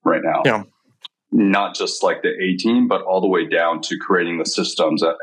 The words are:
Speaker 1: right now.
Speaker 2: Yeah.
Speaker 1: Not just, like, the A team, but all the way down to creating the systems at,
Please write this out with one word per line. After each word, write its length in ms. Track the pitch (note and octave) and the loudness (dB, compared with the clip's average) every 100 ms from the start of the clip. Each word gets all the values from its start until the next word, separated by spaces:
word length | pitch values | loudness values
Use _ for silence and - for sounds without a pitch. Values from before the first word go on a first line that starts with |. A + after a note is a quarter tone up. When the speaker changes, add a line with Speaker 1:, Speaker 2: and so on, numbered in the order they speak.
Speaker 1:
right 180 | - D#3+ | 0 0
now. 180 | D#3+ D3+ C3+ | 0 0 2
Speaker 2:
Yeah. 180 | A2 G2 _ _ _ - _ _ | 0 -4 _ _ _ -20 _ _
Speaker 1:
Not 440 | B2 G2+ G2 G2 - | 2 4 2 0 -2
just, 280 | F#2 - | -4 -2
like, 200 | F#2+ E2+ | -2 0
the 60 | D3+ | -2
A 280 | - F#2+ F2+ | -2 -2 0
team, 300 | G#2+ A#2+ A#2+ | 2 2 2
but 160 | - | 0
all 180 | - F#2+ | 0 0
the 60 | G2 | 2
way 200 | F2+ E2 | 0 0
down 340 | E2+ E2+ D#2+ | 0 0 -2
to 140 | - E2 | -6 -6
creating 400 | - F2+ E2+ E2+ | 0 0 0 -2
the 80 | D#2+ | -4
systems 560 | - F2+ - D#2+ D2+ | -2 -2 0 0 2
at, 120 | - - | 0 0